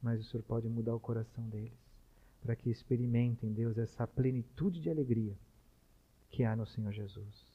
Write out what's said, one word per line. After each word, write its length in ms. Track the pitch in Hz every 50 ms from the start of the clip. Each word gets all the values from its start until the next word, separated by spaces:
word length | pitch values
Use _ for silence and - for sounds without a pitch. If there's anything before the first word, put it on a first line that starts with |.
mas 180 | 120 117 117 110
o 40 | 110
Senhor 180 | - - 113
pode 260 | 110 - 113 117 113 113
mudar 260 | 117 117 110 117 117
o 60 | 113
coração 480 | - - 117 113 113 - - 120 113 113
deles, 240 | 107 104 110 117 - - - - - - - - - - - - - -
para 120 | - 117 117
que 140 | - - 123
experimentem, 840 | 113 - - - 127 120 123 120 117 120 120 120 117 - - 110
Deus, 280 | 107 110 117 117 107 117
essa 280 | 113 - - - 117
plenitude 720 | - - - 127 131 131 127 113 - - - 160 202 175 170
de 100 | 151 170
alegria 440 | 160 156 139 123 117 113 110 104 98 - - - - - - - - _ _ _ - _ _ _ _ _ _ -
que 160 | - - 120
há 100 | 110 110
no 120 | 113 107
Senhor 260 | - - 113 107 104
Jesus. 540 | 101 104 104 98 98 101 101 104 - - - _